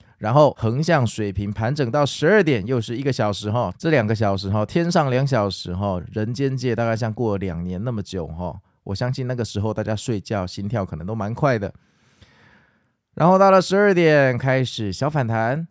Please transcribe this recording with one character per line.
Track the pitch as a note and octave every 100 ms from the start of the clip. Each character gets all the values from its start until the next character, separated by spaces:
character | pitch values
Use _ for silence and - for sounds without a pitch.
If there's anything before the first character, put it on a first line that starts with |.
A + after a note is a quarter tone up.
| _ -
然 | G#2+
后 | C3+ C#3+ -
横 | A2+ B2
向 | D#3+ D#3+ A2+
水 | - G#2
平 | F#2+ G#2
盘 | G2+ A2
整 | D3 A#2+
到 | D3 C#3
十 | - D3+
二 | G#3+
点， | D3+ A#2+
又 | G2 B2+
是 | A2 A#2+
一 |
个 | C3+
小 | B2 G#2
时 | G2+ G#2
哈， | A#2 G2 -
这 | E3
两 | D3 G#2+
个 |
小 | A2 G#2 F#2+
时 | G2
哈， | G#2
天 | G#2 E3+ E3+
上 | F3 C#3
两 | B2 C#3
小 | B2 G2+
时 | - - F2+
哈， | G2+ F#2 E2
人 | G#2 A2
间 | B2 C3+ C3
界 | B2+ A2+
大 | A#2
概 | A2
像 | A2+
过 | G#2+ A#2
了 | G2
两 | F#2+ E2
年 | F2+ F2+
那 | B2
么 | A2+
久 | F#2+ F#2 D2+
哈， | D#2+ F2+ F#2 _ _
我 | -
相 | G2+ B2
信 | C3 B2
那 |
个 | B2
时 | G#2+ G#2
候 | G#2+
大 | G#2+
家 | G#2 G#2+
睡 | - G#2+
觉 | - G#2+ F2+
心 | - G2+
跳 | G#2 F#2+
可 | D#2
能 | F2
都 | A2+
蛮 | G2+
快 | A#2+ D3 A#2
的。 | G2 - _ _ _ _ _ _ _ _ _ _ _ _ _ -
然 | D#3+
后 | F#3+
到 | G3
了 | F#3+
十 | F3+ F#3+
二 | G#3
点 | F3 E3 D3 C3+ A#2+
开 | C3+ C3
始 | B2 - G#2
小 | F2+ C#3
反 | D#3 A#2
弹， | A2+ A2+ C#3+ E3